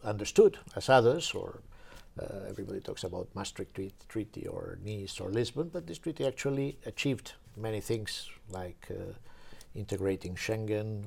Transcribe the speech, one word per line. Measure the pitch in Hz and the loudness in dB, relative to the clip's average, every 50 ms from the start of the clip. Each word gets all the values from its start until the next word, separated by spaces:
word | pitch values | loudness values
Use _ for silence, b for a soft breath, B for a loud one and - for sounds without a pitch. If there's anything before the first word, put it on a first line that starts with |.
| - | -4
understood | 110 107 104 104 - - - 226 202 - - - - - | -2 -2 -2 -2 4 10 10 10 10 10 4 -6 -10 -6
as | - - - | 0 6 8
others, | 131 127 113 117 135 170 160 - - | 10 10 10 10 8 6 4 -2 -2
or, | 98 92 90 - - - - b b b b b b b b b - | -4 -4 -6 -8 -10 -14 -16 b b b b b b b b b -8
uh, | - - - 98 98 101 | -6 -6 -6 -8 -8 -8
everybody | 98 95 98 98 98 95 | -8 -8 -6 -6 -6 -6
talks | - - 98 - - | -6 -6 -6 -6 -6
about | 92 90 90 92 - - | -6 -4 -6 -6 -6 -4
Maastricht | 101 98 - - - 95 - - | -6 -6 -4 -4 -6 -8 -8 -6
Treat-, | - 95 98 - - - - | -6 -6 -6 -8 -12 -14 -6
Treaty | - 110 104 - - - - | -4 -4 -4 -4 -6 -8 -6
or | - - 87 82 85 87 85 87 | -6 -6 -6 -6 -6 -8 -8 -6
Nice | 104 107 104 98 95 - - | -6 -6 -6 -6 -6 -6 -6
or | 95 92 | -4 0
Lisbon, | 98 113 120 113 - 135 160 170 165 | 2 2 2 2 2 -2 -2 -2 -4
but | 180 160 | -8 -8
this | 165 170 156 | -8 -8 -8
treaty | - 165 151 - 139 | -6 -4 -2 0 0
actually | 135 131 - - 143 139 135 139 139 - - - | 0 0 0 0 0 2 2 0 0 -2 -6 -8
achieved | 123 - - - 143 131 110 - - - - - - - | -8 -4 0 2 2 2 0 -2 -8 -14 -16 -18 -16 -10
many | - 107 110 110 104 | -6 -4 -2 -2 -2
things, | 98 - 117 113 107 - - - - - - - - - | 0 0 0 0 0 -4 -6 -6 -8 -10 -12 -14 -12 -10
like, | 92 92 92 90 87 - - - | -8 -6 -6 -6 -8 -10 -10 -8
uh, | 95 95 92 95 95 - - b b b b b b b b b b | -6 -6 -6 -6 -8 -10 -12 b b b b b b b b b b
integrating | 107 104 - 107 92 95 98 95 92 - 90 90 | -8 -4 -2 -2 0 2 2 2 2 0 -6 -6
Schengen | 90 - - 113 110 110 107 107 107 107 107 107 104 101 | -4 -2 0 0 0 0 0 0 0 0 0 -2 -4 -6